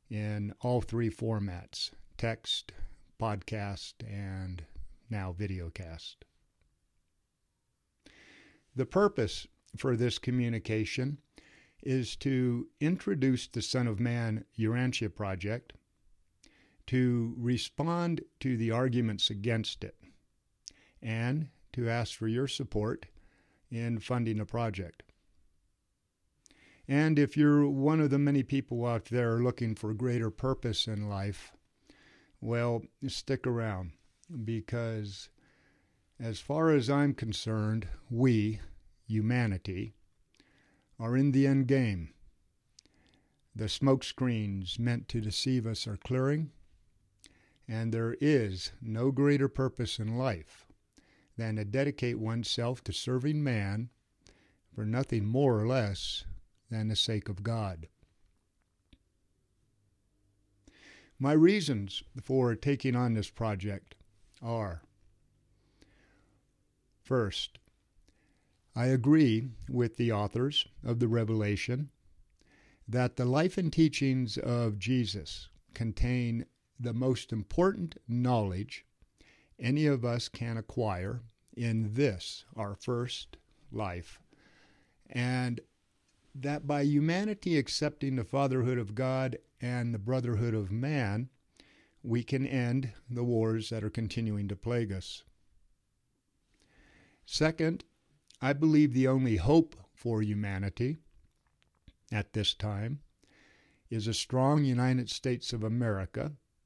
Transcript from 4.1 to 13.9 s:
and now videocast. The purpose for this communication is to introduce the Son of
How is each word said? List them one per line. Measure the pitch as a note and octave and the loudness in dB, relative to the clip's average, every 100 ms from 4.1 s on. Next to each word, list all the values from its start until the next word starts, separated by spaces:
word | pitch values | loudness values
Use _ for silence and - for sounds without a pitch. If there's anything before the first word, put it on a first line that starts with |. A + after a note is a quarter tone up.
and | G2+ G2 F#2+ F#2 F2 D#2 - - - - | -8 -6 -6 -8 -10 -12 -12 -12 -14 -8
now | G#2+ F#2 F2 | -6 -6 -4
videocast. | G#2 F#2 E2 - E2+ D#2+ - - - _ _ _ _ _ _ _ _ _ _ _ _ _ _ _ _ _ - - - - - _ _ B2 | -4 -4 -6 -10 -12 -12 -14 -18 -20 _ _ _ _ _ _ _ _ _ _ _ _ _ _ _ _ _ -20 -20 -20 -20 -20 _ _ -6
The | B2 | 0
purpose | F#3 G3+ E3 G#2+ - - _ _ - | 4 4 2 -2 -2 -12 _ _ -4
for | C3 A#2 | 0 2
this | A#2+ - | 2 0
communication | - B2+ A#2+ A2+ - A2 G#2+ - C3 C#3+ _ - - - _ _ | 0 0 0 -2 0 0 0 -2 -4 -4 _ -20 -20 -20 _ _
is | C#3 C3 A#2 - | -2 -2 -2 -4
to | C#3 C3 B2+ A#2+ - _ | 0 2 2 0 -4 _
introduce | D3 F3+ - D#3+ C3 B2+ - | 0 0 0 2 2 2 -2
the | A#2 | -6
Son | - B2+ | -2 0
of | A#2+ | 0